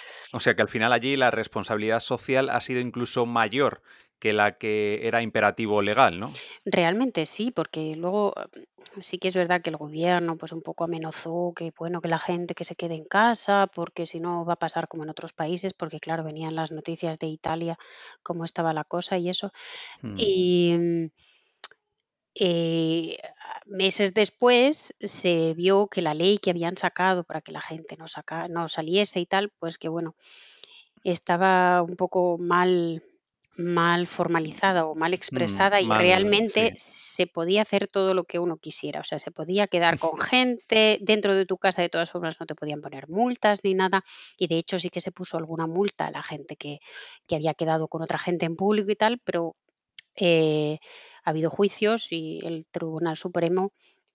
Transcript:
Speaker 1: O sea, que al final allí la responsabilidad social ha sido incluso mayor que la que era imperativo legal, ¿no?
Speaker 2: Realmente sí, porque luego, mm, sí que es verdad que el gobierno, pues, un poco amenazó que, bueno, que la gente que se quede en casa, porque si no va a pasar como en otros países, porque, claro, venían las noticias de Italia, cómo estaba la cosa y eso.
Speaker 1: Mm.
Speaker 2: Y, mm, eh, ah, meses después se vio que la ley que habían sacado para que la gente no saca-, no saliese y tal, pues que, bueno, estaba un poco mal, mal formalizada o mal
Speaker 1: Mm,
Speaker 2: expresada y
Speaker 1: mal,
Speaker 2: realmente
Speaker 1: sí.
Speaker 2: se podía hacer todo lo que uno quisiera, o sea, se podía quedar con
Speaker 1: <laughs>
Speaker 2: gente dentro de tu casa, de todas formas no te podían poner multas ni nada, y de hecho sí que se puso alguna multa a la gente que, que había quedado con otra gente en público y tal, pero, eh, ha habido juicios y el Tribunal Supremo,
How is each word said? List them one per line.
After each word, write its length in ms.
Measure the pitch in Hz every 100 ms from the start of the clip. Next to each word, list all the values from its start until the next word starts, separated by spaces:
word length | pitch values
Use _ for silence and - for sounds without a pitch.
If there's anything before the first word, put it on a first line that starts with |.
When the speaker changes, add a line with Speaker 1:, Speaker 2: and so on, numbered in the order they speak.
| - - -
Speaker 1:
O 60 | 117
sea, 160 | 131
que 80 | 113
al 60 | 104
final 240 | 113 113
allí 240 | 120 127 139
la 160 | 123
responsabilidad 680 | 110 107 110 95 107 110 113
social 520 | - 123 - 131 131
ha 100 | 120
sido 200 | - 123
incluso 460 | 123 123 120 127 120
mayor 560 | 120 110 127 127 - _ - _ _
que 140 | 107
la 240 | 107 104 -
que 420 | 110 107 104 107 113
era 140 | 117
imperativo 580 | 113 113 104 101 107 104
legal, 400 | 101 107 120 87
¿no? 100 | 120 - - - 202
Speaker 2:
Realmente 580 | 185 170 208 262 170
sí, 280 | 156 - 240
porque 440 | 202 156 160 156 156
luego, 380 | 175 208 202 - - - - _ -
mm, 60 | 196
sí 160 | - 180
que 100 | 185
es 60 |
verdad 280 | 185 175 180
que 80 | 170
el 80 | 156
gobierno, 580 | 151 156 170 180 170 160
pues, 160 | 160
un 80 | 165
poco 240 | 160 -
amenazó 720 | 170 165 160 - 165 170 175 170
que, 160 | 165 -
bueno, 240 | 165 175
que 60 | 165
la 100 | 165
gente 360 | - 175 175
que 100 | -
se 120 | 170 170
quede 200 | 170 160
en 100 | -
casa, 600 | 202 233 226 - 202 196
porque 300 | - 170 -
si 160 | 165 170
no 240 | 175 175
va 80 | 170
a 60 | 170
pasar 300 | 160 165 160
como 160 | 165
en 40 | 156
otros 220 | 151 -
países, 400 | - 160 175 190
porque, 280 | - 160 156
claro, 220 | 160 165
venían 320 | 160 156 160
las 160 | 160 160
noticias 480 | 156 - 165 170 160
de 100 | 160
Italia, 500 | 156 156 165 170 165 - - - -
cómo 220 | - 170
estaba 300 | 165 - 165
la 100 | 156
cosa 320 | - 175 - 185
y 140 | 175
eso. 220 | 185 202 - - - - -
Speaker 1:
Mm. 140 | - 98
Speaker 2:
Y, 580 | 208 185 180 175 175 170
mm, 280 | 170 170 165 _ _ _ _ _ - _ _ _ _ _ _
eh, 840 | - 185 170 165 165 160 165 165 -
ah, 380 | - - - - 202
meses 460 | 190 190 - 196
después 800 | 214 202 - 247 240 269 311 - -
se 540 | 202 - 185 170 160
vio 340 | 160 185 196 208
que 140 | -
la 100 | 165
ley 240 | 151 180 208
que 140 | 190
habían 260 | 170 170 185
sacado 480 | 175 - 185 180
para 160 | 165 160
que 120 | -
la 100 | 156
gente 340 | - 160 160 156
no 100 | 160
saca-, 420 | - - 160 170
no 200 | 170 165
saliese 500 | - 160 190 208 180
y 40 | 175
tal, 240 | 190 208 -
pues 200 | 165 -
que, 100 | 165
bueno, 260 | 165 165 - - - - - - - _ _
estaba 800 | 190 170 - 175 190 185 180 180
un 140 | 170 180
poco 400 | 180 185 180 170
mal, 640 | 175 180 180 180 170 165 - _ _ _ _ -
mal 500 | 170 170 170 175 175
formalizada 800 | - 165 170 156 - 196 180 160
o 80 |
mal 180 | 156 165
Speaker 1:
Mm, 40 | 180
Speaker 2:
expresada 640 | - - 170 190 196 202
y 60 | 190
Speaker 1:
mal, 120 | 214
Speaker 2:
realmente 720 | 180 185 202 202 226 214 226
Speaker 1:
sí. 40 | -
Speaker 2:
se 480 | - - - - 175
podía 360 | - 170 208
hacer 260 | 214 196 202
todo 260 | 196 190
lo 100 | 185
que 140 | 175 175
uno 200 | 175 160
quisiera, 420 | 156 - 147 147
o 40 |
sea, 140 | - 151
se 120 | -
podía 340 | - 156 196 202
quedar 320 | 175 170 165
con 140 | 165
Speaker 1:
<laughs> 220 | 156 -
Speaker 2:
gente 640 | 254 254 233 - 220 214 214
dentro 320 | 202 214 202
de 120 | 196 185
tu 120 | 185
casa, 240 | 190 180
de 60 | 175
todas 220 | 165 170
formas 280 | 175 170 -
no 80 | 160
te 80 |
podían 260 | 156 151 147
poner 280 | 147 139 151
multas 560 | 185 247 240 214 202
ni 100 | 196
nada, 300 | 190 190 190 - - - -
y 80 | 175
de 100 | 165
hecho 200 | - 185
sí 100 | 175
que 100 | 175
se 100 | 185
puso 240 | - 180 165
alguna 300 | 160 165 165
multa 400 | 165 202 - -
a 40 |
la 120 | 160
gente 340 | - 151 - 151
que, 220 | 147 143 - - - - -
que 80 | 156
había 180 | 156
quedado 340 | 151 160 160 160
con 140 | 160
otra 160 | 160 156
gente 280 | - 175 165
en 100 | 160
público 340 | 196 214 196
y 60 | 208
tal, 240 | 214 240
pero, 320 | - 170 165 - _ _ _ - - -
eh, 640 | 180 165 156 151 151 151 - - - -
ha 60 | 175
habido 200 | 156 160
juicios 640 | - 202 - 208 226 -
y 280 | 165 160 165
el 220 | 170 165 -
Tribunal 460 | 170 165 160 170 156
Supremo, 560 | 185 175 165 185 196 _ _ _ _